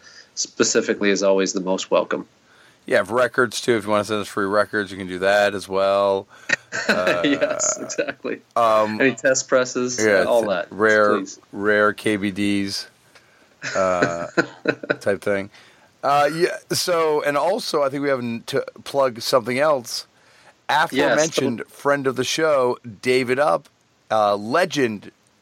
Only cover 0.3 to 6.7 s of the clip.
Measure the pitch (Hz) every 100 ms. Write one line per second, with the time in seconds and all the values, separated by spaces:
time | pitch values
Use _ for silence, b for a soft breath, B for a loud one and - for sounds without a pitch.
0.3 | B - - 117 120 113 107 101 92 98
1.3 | 98 92 98 92 92 - 87 - - -
2.3 | _ b b b b b 117 95 120 120
3.3 | - 120 - - 113 101 104 101 107 95
4.3 | 107 98 104 101 107 95 95 92 90 95
5.3 | 101 101 101 92 95 98 98 101 98 101
6.3 | B B B B